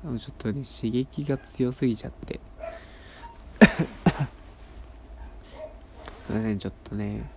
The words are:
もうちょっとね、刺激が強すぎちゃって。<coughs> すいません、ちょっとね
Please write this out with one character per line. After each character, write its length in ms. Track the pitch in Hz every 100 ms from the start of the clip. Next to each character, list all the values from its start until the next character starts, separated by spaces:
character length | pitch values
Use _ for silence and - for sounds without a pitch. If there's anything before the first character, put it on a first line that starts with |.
も 100 | 160
う 60 | 120
ち 80 | -
ょ 20 |
っ 40 | -
と 140 | 117
ね、 120 | 139
刺 260 | 131 - 113
激 360 | 123 135 - 143
が 120 | 139
強 340 | - - 127
す 140 | 127 131
ぎ 100 | 110
ち 100 | -
ゃ 40 |
っ 20 |
て。 280 | - - - - - - - - - - - - - - -
<coughs> 80 | - - - - - - 143 - - - - - - - - - - - - - - - - - - - -
す 60 |
い 20 | 107
ま 60 |
せ 120 | 110
ん、 60 | 104
ち 60 | 98
ょ 40 |
っ 40 | -
と 120 | - 104
ね 340 | 101 107 -